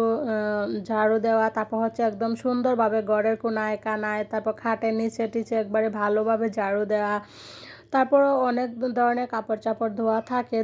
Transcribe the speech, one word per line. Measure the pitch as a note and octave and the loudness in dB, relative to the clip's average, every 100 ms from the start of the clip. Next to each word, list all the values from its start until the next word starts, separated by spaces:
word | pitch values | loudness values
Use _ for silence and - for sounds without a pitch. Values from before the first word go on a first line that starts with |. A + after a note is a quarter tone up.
| A3+ | 2
আহ, | A3+ B3 G#3+ G#3 G#3 G#3 G#3+ F#3+ | 0 0 -2 -2 -2 -2 -4 -2
ঝাড়ু | A3 G#3+ A3 | 2 2 2
দেওয়া, | A3+ A3+ A3 | 2 2 2
তারপর | A3 G#3+ A3 | 0 -4 -2
হচ্ছে | A3+ A3+ | -2 0
একদম | A3+ G3+ A3+ A#3 | -2 0 -2 -2
সুন্দরভাবে | B3+ B3 B3+ A#3+ A3 A3 G3+ | -2 0 2 2 2 2 2
ঘরের | G#3+ A3 A3 | 2 2 0
কোনায় | A3+ G#3+ G#3+ G#3 A3 | -2 -2 -2 -2 -2
কানায়, | G#3+ G#3+ G#3+ G#3 | -2 -2 -4 -4
তারপর | A3 G#3+ G#3+ | -4 -4 -2
খাটের | A#3 A3 A3+ | -2 0 0
নিচে | A3 A3+ A3+ A3 | 0 -2 -2 -4
টিচে | A3+ A3 A3+ | -4 -2 -2
একবারে | G3+ A3 A3 | 0 0 0
ভালোভাবে | G#3 G#3 G#3 A3 A3 A3+ A3 | 0 0 2 2 2 0 -2
ঝাড়ু | G3 G3+ G#3 | 0 0 0
দেওয়া, | G#3 G#3 G#3 - - - - - - - | 0 0 -2 -4 -16 -20 -20 -20 -20 -2
তারপরও | C4+ C4 C#4+ C#4 C4+ B3+ | 0 4 4 4 4 2
অনেক | A#3+ B3+ A#3 B3+ A#3+ | 0 -4 -4 -2 2
ধরনের | A#3+ A#3+ B3 | 2 2 -2
কাপড় | A3+ A3 G#3+ A3+ | -4 -4 -2 -2
চাপড় | A3 A3+ G#3 | -2 -2 0
ধোয়া | A3+ A3+ | 0 0
থাকে। | A3+ B3 A#3+ A3+ | 0 -2 0 -2